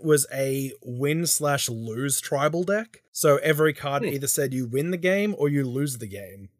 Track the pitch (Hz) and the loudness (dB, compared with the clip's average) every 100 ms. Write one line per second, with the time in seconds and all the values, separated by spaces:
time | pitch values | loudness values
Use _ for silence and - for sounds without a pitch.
0 | 160 151 139 135 135 139 135 - 123 123 | 4 4 4 -2 0 0 -2 -8 -10 -2
1 | 143 160 170 - 147 139 - 117 113 113 | 0 0 0 0 2 0 -2 -4 -6 -4
2 | 139 135 - 139 151 165 180 208 226 - | -2 -2 -2 0 2 0 0 -2 -4 -16
3 | _ - 156 139 156 151 156 143 143 139 | _ 0 4 4 4 4 4 2 -2 -2
4 | 202 143 135 - 135 131 123 131 165 180 | -2 -4 -2 0 0 -2 -2 -2 -2 0
5 | 180 196 208 185 147 143 131 127 143 120 | 0 2 0 0 0 2 0 -2 -2 -4
6 | 110 98 98 98 98 | -10 -12 -14 -16 -20